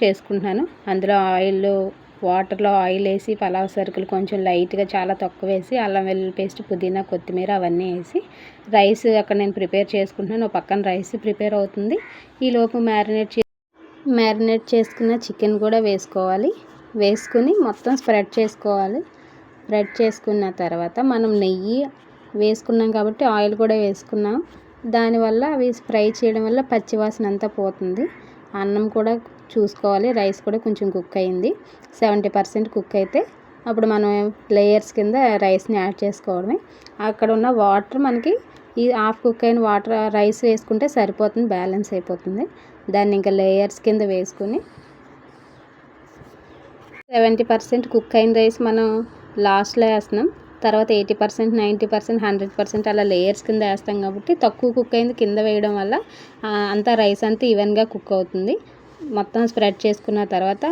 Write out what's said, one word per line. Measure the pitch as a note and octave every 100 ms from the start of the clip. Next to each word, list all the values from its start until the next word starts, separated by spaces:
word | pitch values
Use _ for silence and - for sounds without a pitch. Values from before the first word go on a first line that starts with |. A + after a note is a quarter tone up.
చేసుకుంటున్నాను. | G#3 F#3+ - G3+ F#3+ G3+ F4 - -
అందులో | F#3+ F#3+ G3+
ఆయిల్, | F#3+ F#3 F#3+ G3 G3 G3 F#3+ - - -
వాటర్లో | F#3 F#3 F#3+ G3+ G#3
ఆయిల్ | G3 F#3 F#3 G3
వేసి | G3 - G#3
పలావ్ | G3 F#3 F#3+
సరుకులు | G3+ F#3+ F#3 F#3+
కొంచెం | F#3+ F#3+ G3+
లైట్గా | F#3+ F3 F3+ G3
చాలా | G3 G3+ F#3
తక్కువ | F#3+ F#3 - F#3+
వేసి | F#3+ F3+ B3+
అల్లం | G#3+ G3 F#3+
వెల్లుల్లి | F#3+ F#3+
పేస్ట్, | F#3 F#3+ -
పుదీనా, | A3 F#3 F#3 F#3+
కొత్తిమీర | F#3+ F3+ - F3+ F#3
అవన్నీ | G3+ F3 E3+ F#3
వేసి | F3+ E3+ F4+ - - - - -
రైస్ | G#3 G3+ A3 A#3+
అక్కడ | G#3+ G#3 G3+
నేను | G3+
ప్రిపేర్ | G3+ F#3 G3 G3+ G#3
చేసుకుంటున్నాను. | F#3+ - G3 A3 A3+
ఒక |
పక్కన | F#3 - G3+
రైస్ | G3 F#3 F3+ A3
ప్రిపేర్ | G#3+ G#3 G#3
అవుతుంది. | G#3 G3 - G3+ F4+ - - - -
ఈలోపు | C4 A#3+ A3+ A#3+
మ్యారినేట్ | A3+ G#3+ G#3 G#3+ G#3+ -
చే-, | - _ _ _ - - C#4+
మ్యారినేట్ | A#3+ A3+ G#3+ A3+ A3+ A3 A#3
చేసుకున్న | A3+ - A3+
చికెన్ | A#3 - - G#3+ G#3
కూడా | G#3+ A3+
వేసుకోవాలి. | A3 F#3+ - G3 F#3 F#3+ C4 A4+ - - - A3
వేసుకుని | G3+ G#3+ - A#3+ B3+ G#4
మొత్తం | B3+ G#3 A#3+ C4
స్ప్రెడ్ | - G#3+ G3 -
చేసుకోవాలి. | G#3+ - G#3 G3+ F#3+ A#3+ F#4+ - - - - -
స్ప్రెడ్ | - G#3 G3+ -
చేసుకున్న | A3+ G#3+ - G#3 F#3+
తర్వాత | F3+ E3+ E3+ E3+ G3
మనం | C4 A#3 A3+ G#3
నెయ్యి | F#3+ F#3 G3 B3 C#4 - - - - G#3
వేసుకున్నాం | G#3+ A3 - A#3 A3
కాబట్టి | A3 G#3+ A3 C4+
ఆయిల్ | G#3+ G#3 G#3+
కూడా | A3+ A3
వేసుకున్నాం. | G#3 G3 - G#3+ G#3 B3 E4+ - - - A#3
దానివల్ల | A3+ A3+ A3+ A3+ A3+ C#4+
అవి | D4 B3
ఫ్రై | A#3 - A3 G#3
చేయడం | A3 A#3 A3
వల్ల | A3 B3
పచ్చివాసన | C4 A#3 - A3 G#3+ G#3+ G#3
అంతా | G3 G#3+
పోతుంది. | G#3 G3 F#3+ F#3 F#3 D#4 - - - -
అన్నం | G3+ G3 G#3 G#3+
కూడా | A3 A3 A#3 - - - A3+
చూసుకోవాలి, | G3+ - G#3 G3 A3+
రైస్ | A3+ G3 G3
కూడా | - A3
కొంచెం | A3+ G#3 G3
కుక్ | F#3 F3 G3
అయింది. | F#3 F#3 A3 G4+ - - - -
సెవెంటీ | A3 G#3 G3
పర్సెంట్ | G3+ F#3+ G#3+ A3
కుక్ | A3 G3 G3+
అయితే | F#3+ D4 G#4+ - - - A#3+
అప్పుడు | A3 A3
మనం | G#3 G#3 G3+ G#3 G#3 -
లేయర్స్ | G3+ G3+ G#3+ -
కింద | - G#3 B3
రైస్ని | B3+ G#3 G3 F#3+ F#3 G#3+
యాడ్ | F#3 F#3+
చేసుకోవడమే. | G3+ - - F3+ F#3+ D4+ - - - -
అక్కడ | G#3+ G#3+ A3
ఉన్న | A3 A#3+
వాటర్ | A#3+ G3+ G3 G3+ C4
మనకి | C#4 A#3+ C4+ A#4 - - - -
ఈ | A#3+
హాఫ్ | A#3+ G#3+ A3+
కుక్ | B3 A#3
అయిన | A#3 A#3
వాటర్ | A3 G3+ G#3 A3 G#3+
రైస్ | G#3 G#3 A3
వేసుకుంటే | A#3+ A3 - A3 C#4+
సరిపోతుంది, | C4+ G3+ G3 G#3+ A3+ A#3
బ్యాలెన్స్ | F#3 F#3 G3 G3+
అయిపోతుంది. | F#3+ F3 F3+ F#3 F#3+ F#4 - - - -
దాన్ని | G3 G3+ G3
ఇంకా | F#3+
లేయర్స్ | G3 F#3+ F#3+ G3+ -
కింద | - A3
వేసుకుని | G3+ F#3 F#3 - G3+ C#4 - - - - - - - - - - - - - - - - - - - - - - - - -
సెవెంటీ | A#3+ A3+ A3+
పర్సెంట్ | A#3 A3+ - B3 B3
కుక్ | A#3 A3+ A3+
అయిన | A3+
రైస్ | A3+ A3+ A3+
మనం | A#3 A3 A3 A3 A#3 - - -
లాస్ట్లో | G3+ G3 G3+ - A3
వేస్తున్నాం. | G#3+ G#3 G#3 D#4 - - -
తర్వాత | A3+ G#3+ A3
ఎయిటీ | G#3+ G3
పర్సెంట్, | G#3 G#3+ - A3+ A3+
నైంటీ | G#3 G#3 G#3
పర్సెంట్, | G#3+ G#3 A3+
హండ్రెడ్ | G#3 G3 G3 -
పర్సెంట్ | G3+ G#3 G#3+
అలా | G#3
లేయర్స్ | G3+ F3+ F#3 G3+
కింద | - A3
వేస్తాం | G#3 G3 - G#3
కాబట్టి | F#3+ G3 G#3 F4
తక్కువ | A3 - B3+
కుక్ | A#3 A#3+ A#3
అయింది | A#3+
కింద | A#3+ G#3 G#3
వేయడం | G#3+ G#3 G#3 G#3
వల్ల, | G3 C#4+ A4+ - - - G#3+
ఆ, |
అంతా | G#3 G3+ G#3 G#3+
రైస్ | A3+ G#3 G3+
అంతా | A3 A3 B3+
ఈవెన్గా | G#3 G#3 G#3
కుక్ | A3+ A3 -
అవుతుంది. | F#3+ F#3 F#3+ G3 G4+ - - - -
మొత్తం | D4+ G#3 G3+ A3+ A#3
స్ప్రెడ్ | - G3+ G3 G#3+
చేసుకున్న | G#3 - G#3
తర్వాత | G3 F#3 F#3+ G3+ D4